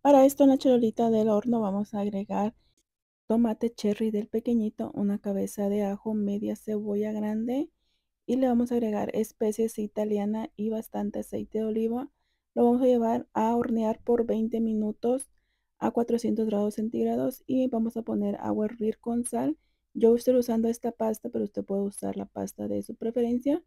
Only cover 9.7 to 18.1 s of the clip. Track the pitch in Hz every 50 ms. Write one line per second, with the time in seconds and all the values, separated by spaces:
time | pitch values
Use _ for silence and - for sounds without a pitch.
9.7 | - - 208 202 _ - 214 214 214 202 202 208 214 220 226 - _ - 208 220
10.7 | 220 220 220 - _ 208 208 202 - 214 214 - - 220 214 - _ 214 220 220
11.7 | 214 226 226 226 233 240 262 - _ _ _ _ _ _ _ _ _ - 240 240
12.7 | 240 247 262 254 254 240 226 226 233 247 240 _ _ 220 220 226 233 240 240 247
13.7 | 233 226 220 214 233 - - - 240 233 233 233 - 220 220 220 233 226 226 220
14.7 | 220 214 214 214 214 _ - 233 247 262 - _ _ _ _ _ _ _ _ _
15.7 | _ _ - 220 233 - 233 233 233 233 - 214 214 220 220 220 208 202 208 208
16.7 | 214 - 214 220 233 233 226 226 226 240 262 269 254 - _ - 254 262 254 254
17.7 | 247 226 226 226 233 226 226 -